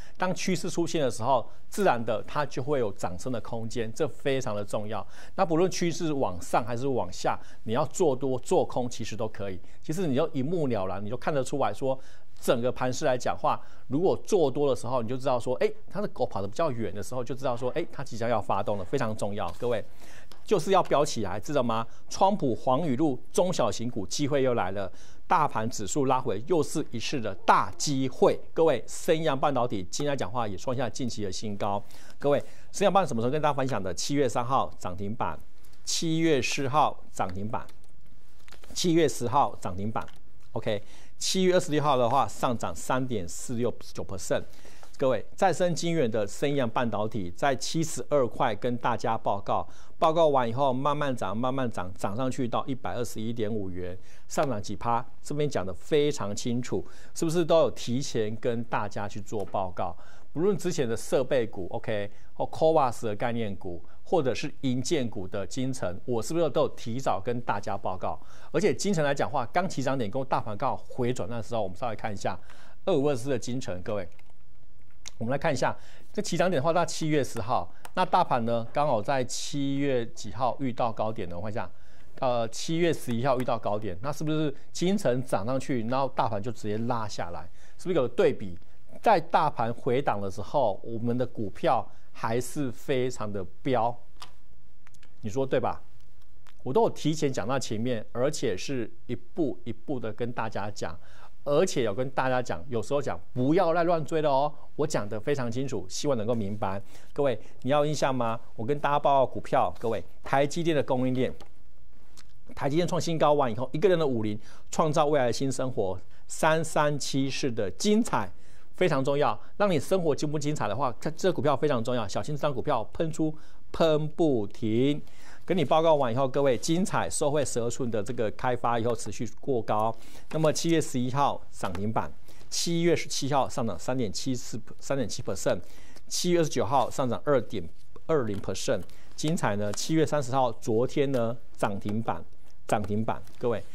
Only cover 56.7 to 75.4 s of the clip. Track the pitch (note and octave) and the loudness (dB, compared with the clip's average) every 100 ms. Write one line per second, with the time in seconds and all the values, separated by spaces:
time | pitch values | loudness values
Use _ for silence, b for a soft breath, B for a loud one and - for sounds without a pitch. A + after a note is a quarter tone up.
56.7 | G2 B B B - E3+ E3+ D#3+ G#3 A#2 | -2 B B B -2 0 2 4 6 4
57.7 | G2 - B2 C3+ B2 G#2+ A2 B2+ A#2 A#2 | 2 -2 -2 0 0 -2 0 0 0 0
58.7 | C#3 G#2 A#2+ G#2 G#2+ G2 A2 F#2 G#2+ F#2 | -2 0 -2 -2 -2 -2 -2 -2 -2 -2
59.7 | F2+ F#2 - B B - C#3 F#3+ F3+ E3+ | -2 -2 -2 B B -4 0 2 2 0
60.7 | C#3 A#2+ A2+ - D#3+ B2 C#3 A2 G2 F2 | 0 0 0 2 2 4 2 2 -2 -4
61.7 | A2+ - G#2+ G2+ b b - C#3 - D#3+ | -4 -2 -2 -2 b b -2 -2 2 4
62.7 | D#3+ C3 A2 A#2 G#2 B2 A#2 G#2+ G2 F#2 | 6 4 2 -2 0 0 0 -2 -2 -2
63.7 | E2+ b b - F3+ C3 G#2 D3+ - C3+ | -4 b b 2 2 2 0 -2 -2 0
64.7 | B2+ - D#3+ A#2 G#2 F#2+ G2+ F#2+ - C3 | 0 2 2 0 -2 -2 -2 -2 -2 -2
65.7 | B2+ F#2 F2 - A#2 G#2+ E3 D#3 C3+ A#2+ | 0 -2 -2 0 0 0 0 2 2 0
66.7 | - A#2+ A#2+ C3 G2 A2 A#2+ - G#2 G#2+ | 0 -2 -2 0 0 0 -2 0 -2 -2
67.7 | G2 G#2 F#2 F#2+ D#2 B B B D#3+ F#3+ | -2 -2 -2 -2 -4 B B B 2 2
68.7 | B2+ G3 F3 C#3+ C#3+ G2+ C#3 A#2 - F#3 | 2 0 2 2 2 0 0 0 0 0
69.7 | - C3 C3+ G#2 C3 C3 D3 A#2 G2+ C3+ | 0 0 0 0 -2 0 0 0 -2 -2
70.7 | G2+ - - A#2+ A#2+ G2 A#2 G#2+ A#2 F#2+ | -2 -4 0 0 0 -2 -4 -2 -2 -2
71.7 | F2 B2 G#2+ A2+ G2 A2 F#2 B B B | -2 -4 -2 -2 -2 -2 -2 B B B
72.7 | B - D#3+ D3 C3+ C3+ B2 - B2+ A#2 | B 0 2 2 0 0 -2 0 -2 -2
73.7 | F2+ F#2 G#2 F2+ - - - - - - | -2 -2 -2 -2 -4 -4 -4 -4 -4 -4
74.7 | - - - - - A2+ C#3 | -4 -4 -4 -4 -2 -2 0